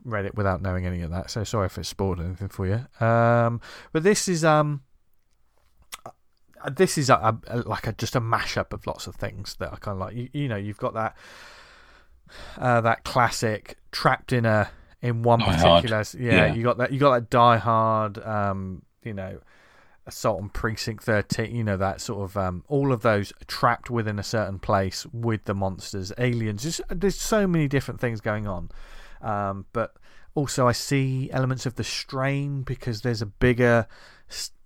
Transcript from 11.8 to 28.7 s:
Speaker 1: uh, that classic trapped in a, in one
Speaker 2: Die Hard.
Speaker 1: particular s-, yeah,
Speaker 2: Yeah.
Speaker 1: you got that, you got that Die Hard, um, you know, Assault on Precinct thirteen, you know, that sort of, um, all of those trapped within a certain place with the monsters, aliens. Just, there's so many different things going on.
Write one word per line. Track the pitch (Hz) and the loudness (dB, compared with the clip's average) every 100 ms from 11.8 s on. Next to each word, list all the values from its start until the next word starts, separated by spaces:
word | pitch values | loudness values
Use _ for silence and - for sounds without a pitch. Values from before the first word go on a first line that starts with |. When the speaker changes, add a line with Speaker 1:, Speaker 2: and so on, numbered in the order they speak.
| - - _ - _ - - - | -20 -20 _ -20 _ -18 -16 -4
Speaker 1:
uh, | 127 120 | 2 2
that | 117 117 | 2 0
classic | - 131 117 - 113 107 - - - | 0 2 2 0 -4 -4 -10 -20 -12
trapped | - 151 127 - | -2 0 0 0
in | 123 113 | 0 4
a, | 107 101 - - _ | 2 0 -6 -20 _
in | 123 113 | -4 0
one | 117 117 | 4 4
Speaker 2:
Die | 107 82 | 4 6
Hard. | 87 85 | 8 8
Speaker 1:
particular | 85 110 | 6 -2
s-, | 104 | -2
yeah, | - 120 110 104 | -4 2 4 4
Speaker 2:
Yeah. | |
Speaker 1:
you | 110 | 2
got | 120 120 | 0 0
that, | 123 | 0
you | 135 | 4
got | 143 | 4
that | 123 113 | 4 4
Die | 127 120 117 | 6 8 6
Hard, | 117 113 110 110 107 104 | 4 2 4 2 0 -6
um, | 110 107 101 98 95 92 - _ | -6 -2 0 -2 -6 -10 -16 _
you | 117 | -12
know, | 101 95 98 - _ _ _ _ _ - | -8 -10 -12 -18 _ _ _ _ _ -18
Assault | - 123 95 | -2 0 0
on | 101 | -4
Precinct | - 117 110 - 107 | -4 -4 -2 -6 -6
thirteen, | - 107 - - 113 | 0 0 0 -4 -2
you | 117 | -2
know, | 107 95 | 0 0
that | 95 - | 0 -2
sort | - 101 | -6 -6
of, | 98 101 | -4 -2
um, | 92 90 - | -2 -4 -2
all | 143 139 | 0 2
of | 123 | 2
those | 117 104 98 - - | 4 2 0 -8 -14
trapped | - 127 117 - | 0 2 0 -2
within | 120 107 104 | -2 -2 -4
a | |
certain | 95 117 98 95 | -2 -2 -2 -4
place | - 101 95 - - | 0 2 2 -4 -10
with | 117 117 110 | -4 -2 -2
the | - | -2
monsters, | 98 98 92 - 101 95 107 | -2 -2 -4 -8 -8 -8 -2
aliens. | 123 117 110 101 | 0 0 -2 -4
Just, | 151 - - | -6 -6 -6
there's | 175 196 175 | -2 0 0
so | - 220 196 | 0 2 4
many | 165 143 | 2 2
different | 139 - - | 0 -2 -4
things | 123 110 | -4 -2
going | 110 107 104 | -4 -4 -4
on. | 85 87 | -6 -8